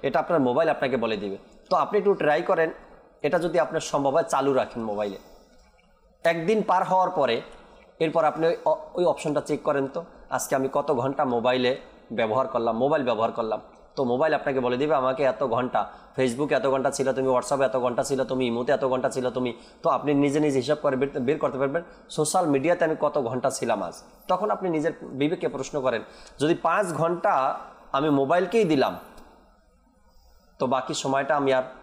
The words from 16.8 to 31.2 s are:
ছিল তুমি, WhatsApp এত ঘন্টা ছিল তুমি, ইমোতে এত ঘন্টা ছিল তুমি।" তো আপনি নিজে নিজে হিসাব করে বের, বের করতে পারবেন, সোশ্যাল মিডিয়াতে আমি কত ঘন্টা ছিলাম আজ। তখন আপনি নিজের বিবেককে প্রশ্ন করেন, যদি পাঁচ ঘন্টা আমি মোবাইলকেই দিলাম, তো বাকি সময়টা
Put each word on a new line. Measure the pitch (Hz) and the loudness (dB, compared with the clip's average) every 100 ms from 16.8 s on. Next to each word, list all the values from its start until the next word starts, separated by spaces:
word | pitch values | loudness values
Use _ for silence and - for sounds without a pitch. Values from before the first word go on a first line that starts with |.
| 135 | 0
ছিল | 131 135 | 0 0
তুমি, | 127 131 | 2 2
WhatsApp | 123 - 139 | 2 0 0
এত | 131 131 | 0 0
ঘন্টা | 123 120 | 0 -2
ছিল | 139 135 | -2 -2
তুমি, | 127 131 127 | -2 0 0
ইমোতে | 117 123 | -2 0
এত | 131 131 | 0 0
ঘন্টা | 127 127 | 0 -2
ছিল | 135 123 | -2 -4
তুমি।" | 123 123 113 - - | -2 -4 -4 -18 -4
তো | 165 | -2
আপনি | 131 143 | 0 2
নিজে | 143 143 147 | 2 4 2
নিজে | 151 135 | 2 0
হিসাব | 120 123 | 0 0
করে | 147 131 | 0 0
বের, | 139 | -2
বের | 147 123 156 | -2 -2 0
করতে | 143 127 | -2 -2
পারবেন, | 139 165 175 - - | -2 -4 -8 -20 -10
সোশ্যাল | - 151 190 170 | -4 0 2 2
মিডিয়াতে | 139 151 175 165 | 2 2 2 2
আমি | 151 | 2
কত | 147 147 | 0 0
ঘন্টা | 117 127 131 | -2 -2 -2
ছিলাম | 127 117 107 | -2 -2 -2
আজ। | 87 - - - - | -4 -10 -20 -20 -4
তখন | 180 214 | -2 0
আপনি | 202 185 | -2 -2
নিজের | 156 160 - | 0 -2 -4
বিবেককে | - 131 147 180 160 | -12 -2 -2 0 -4
প্রশ্ন | 127 135 151 | -6 -6 -2
করেন, | 131 110 - - - - | -2 -2 -6 -20 -20 -2
যদি | 147 170 | 0 2
পাঁচ | 165 185 190 | 2 0 0
ঘন্টা | 143 165 175 208 156 131 - - - - | -2 -2 0 2 2 0 -2 -12 -20 -4
আমি | 139 156 | 0 2
মোবাইলকেই | 139 135 175 185 226 190 | 2 4 2 2 2 4
দিলাম, | 147 110 87 - - - - _ _ _ _ _ _ _ - _ - _ _ | 4 2 -2 -16 -20 -20 -20 _ _ _ _ _ _ _ -20 _ -20 _ _
তো | 131 | -2
বাকি | 131 127 | -2 -2
সময়টা | 151 139 135 | -6 -2 -2